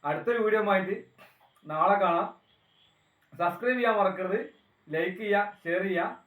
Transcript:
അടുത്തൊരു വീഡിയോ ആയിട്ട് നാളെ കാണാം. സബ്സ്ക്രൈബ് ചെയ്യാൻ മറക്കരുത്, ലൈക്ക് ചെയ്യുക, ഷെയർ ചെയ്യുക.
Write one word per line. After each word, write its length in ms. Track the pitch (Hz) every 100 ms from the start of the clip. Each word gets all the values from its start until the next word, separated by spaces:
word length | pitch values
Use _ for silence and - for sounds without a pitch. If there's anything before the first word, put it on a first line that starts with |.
| 143
അടുത്തൊരു 320 | 135 226 233
വീഡിയോ 180 | 214 214 202
ആയിട്ട് 220 | 190 185 202 - _ - _ _ _ 156
നാളെ 240 | 156 175 202
കാണാം. 260 | 185 170 - - _ _ _ _ _ _ _ _ _ -
സബ്സ്ക്രൈബ് 380 | 175 180 240 254
ചെയ്യാൻ 160 | 233 214
മറക്കരുത്, 420 | 190 185 185 202 - - _ _ -
ലൈക്ക് 240 | 156 170 190
ചെയ്യുക, 200 | 214 202 208 -
ഷെയർ 200 | 170 175 196
ചെയ്യുക. 180 | 175 170 -